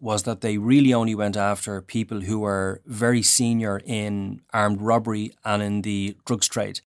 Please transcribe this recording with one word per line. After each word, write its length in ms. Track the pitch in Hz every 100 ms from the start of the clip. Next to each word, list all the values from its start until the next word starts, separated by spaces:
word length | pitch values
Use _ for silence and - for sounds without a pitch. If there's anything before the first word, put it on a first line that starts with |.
was 220 | 113 104
that 180 | 117 113
they 160 | 113 104
really 360 | 113 143 131
only 220 | 120 113 107
went 220 | 104 101
after 440 | 101 101 - 98
people 400 | 92 113 101 104
who 180 | 92 107
were 420 | 104 98 95 - -
very 360 | 107 120 123
senior 580 | - - 117 117 110 98 -
in 560 | 107 104 101 98 98 -
armed 300 | 107 104 101
robbery 500 | 110 113 113 107 107 _ 107
and 180 | 104
in 200 | 104 104
the 340 | 101 101 98 - -
drugs 240 | 113 -
trade. 320 | 117 101 101